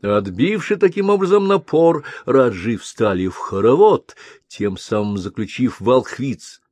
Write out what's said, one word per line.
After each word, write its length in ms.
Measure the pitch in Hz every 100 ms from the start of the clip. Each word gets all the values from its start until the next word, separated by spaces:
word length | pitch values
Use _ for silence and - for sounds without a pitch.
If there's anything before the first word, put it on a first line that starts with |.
Отбивши 720 | 101 104 98 90 147 214 - 208
таким 340 | 190 185 196
образом 380 | 202 185 208 196
напор, 560 | 196 - 156 165 160 - - -
раджи 520 | 135 127 95 98 107
встали 500 | - - 107 92 92
в 100 | -
хоровод, 800 | - 95 107 139 214 160 _ - - - _
тем 280 | - 101 95
самым 400 | - 107 104 101
заключив 640 | 92 - 104 - 123 -
волхвиц 840 | 101 127 120 - 135 110 - - _